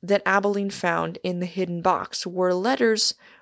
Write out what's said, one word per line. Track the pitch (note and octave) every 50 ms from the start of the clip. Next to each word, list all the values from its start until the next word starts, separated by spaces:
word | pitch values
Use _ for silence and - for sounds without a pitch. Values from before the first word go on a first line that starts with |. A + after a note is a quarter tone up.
that | - F3 G3+ G3 -
Abilene | F#3 F#3+ G3+ G3 G3+ G3+ G3+ G3+ G3
found | G3 - - F3 E3+ E3+ E3 E3 F3 -
in | - F3+ F3+ F3
the | F3+
hidden | F3 - G3 F#3 F3 F3 E3+
box | E3 F#3 F3 - - - - - -
were | F3+ F3+ F#3 F#3 F3+ F3+
letters | F3+ F#3+ A#3+ C4+ C4 A#3+ A3+ A3 G#3+ - - - - - - - _